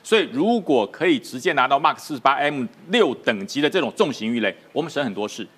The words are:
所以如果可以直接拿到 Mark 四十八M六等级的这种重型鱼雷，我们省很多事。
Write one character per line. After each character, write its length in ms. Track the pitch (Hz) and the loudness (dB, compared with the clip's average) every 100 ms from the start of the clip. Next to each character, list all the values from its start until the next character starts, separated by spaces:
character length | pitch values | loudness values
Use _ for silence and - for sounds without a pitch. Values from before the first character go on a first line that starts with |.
所 160 | - 220 | 0 2
以 120 | 131 | 2
如 260 | 123 202 240 | 0 0 0
果 260 | 165 127 101 | 2 2 2
可 180 | - 175 | 0 0
以 140 | 135 | 0
直 180 | - 127 | -2 -4
接 140 | 175 | -2
拿 160 | 143 131 | 2 2
到 100 | 139 | 4
Mark 200 | 156 135 | 2 0
四 160 | - | -8
十 80 | 135 | 0
八 140 | 135 135 | 2 2
M 300 | 147 143 113 - 165 | 0 -2 -6 -10 -2
六 240 | 233 170 113 | 2 2 0
等 300 | - 104 101 | -2 -2 -4
级 140 | 143 | -2
的 100 | 147 | 0
这 120 | 185 | 0
种 100 | 120 | -2
重 200 | - 175 | 0 -2
型 200 | 120 110 | 0 -4
鱼 60 | 120 | -2
雷， 160 | 101 - - | -2 -4 -8
我 100 | 131 | -6
们 80 | 160 | -4
省 140 | 143 | -4
很 100 | 131 | -4
多 140 | 95 104 | -4 -6
事。 180 | - 95 | -8 -14